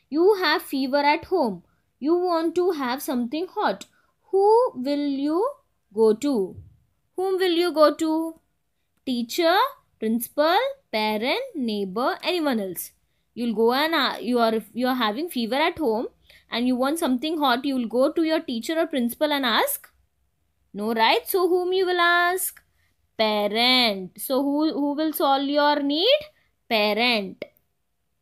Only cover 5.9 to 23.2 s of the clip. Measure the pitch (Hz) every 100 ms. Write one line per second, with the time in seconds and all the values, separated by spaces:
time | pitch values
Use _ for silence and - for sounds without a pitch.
5.9 | 202 220 214 285 240 185 - - _ _
6.9 | _ _ - 381 370 370 330 359 302 294
7.9 | 302 320 320 330 320 _ _ _ _ _
8.9 | _ - 240 233 - 330 381 539 - _
9.9 | - 220 233 - - 311 381 539 539 _
10.9 | 214 214 214 254 392 539 349 233 208 190
11.9 | 202 285 370 - 349 302 226 190 170 -
12.9 | _ _ _ _ 214 240 214 226 254 311
13.9 | 320 233 - 233 240 226 220 - 226 254
14.9 | 254 214 220 339 247 220 262 339 339 262
15.9 | 214 403 _ _ - _ 220 247 247 262
16.9 | 330 302 254 311 330 277 247 285 262 226
17.9 | 240 285 339 320 320 320 226 277 320 330
18.9 | 277 233 - 302 285 247 226 - - -
19.9 | _ _ _ _ _ _ _ _ 196 214
20.9 | 226 226 415 - 381 349 359 359 370 359
21.9 | 359 339 349 349 370 - - _ _ _
22.9 | _ _ -